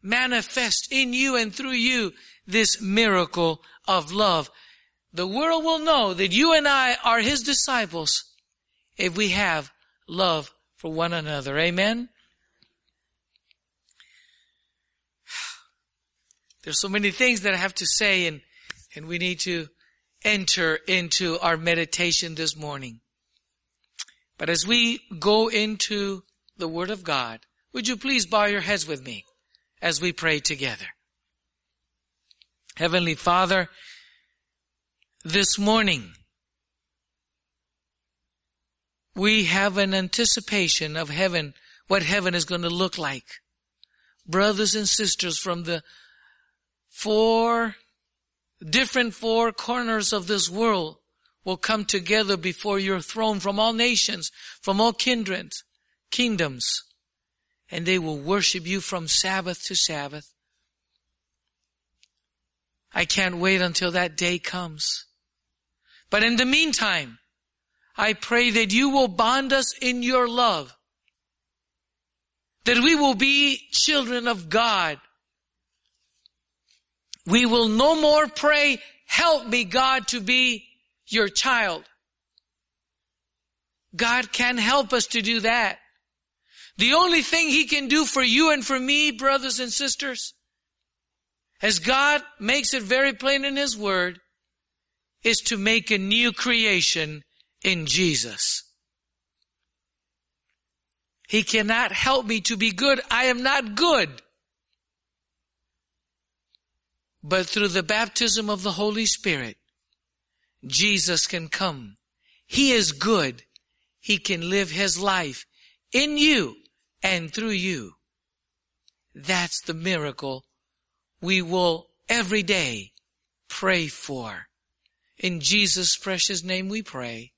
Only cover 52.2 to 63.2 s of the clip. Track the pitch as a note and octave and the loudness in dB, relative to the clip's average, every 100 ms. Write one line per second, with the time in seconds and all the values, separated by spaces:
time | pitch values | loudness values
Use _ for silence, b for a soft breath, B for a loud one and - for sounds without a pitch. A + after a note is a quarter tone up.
52.2 | G3+ G3 F3+ E3+ G#3 G3 F#3+ F#3+ D3+ A3 | 2 -2 -2 -6 -4 -2 -2 -4 -4 -2
53.2 | A3 G#3 F#3+ G3+ A3 A3+ A#3+ A3 - F#3 | -2 0 -2 0 0 2 0 2 0 -2
54.2 | D#3+ B B B - G3 A3+ A3+ - B3 | -8 B B B -2 2 2 2 0 0
55.2 | G3 F#3 - - - _ _ _ _ - | -2 -6 -8 -14 -16 _ _ _ _ -2
56.2 | B3 G3+ D#3 B2+ - - - _ _ _ | 0 0 -2 -2 -4 -4 -8 _ _ _
57.2 | _ _ _ _ _ E3+ E3+ F#3 D#3+ D3+ | _ _ _ _ _ -6 0 0 0 -6
58.2 | C#3+ G3 F3+ F#3 E3 F#3+ - F3+ D#3+ - | -2 0 0 -2 -4 -4 -4 -6 -2 0
59.2 | F#3+ F#3+ F3+ F3 - F3+ - D#3 C#3+ D3 | 0 -2 -4 -8 -4 -2 -2 -4 -8 -12
60.2 | - _ _ _ _ _ _ _ _ _ | -18 _ _ _ _ _ _ _ _ _
61.2 | _ _ _ _ _ _ _ _ _ _ | _ _ _ _ _ _ _ _ _ _
62.2 | _ _ _ _ _ _ _ - F3 - | _ _ _ _ _ _ _ -4 -2 0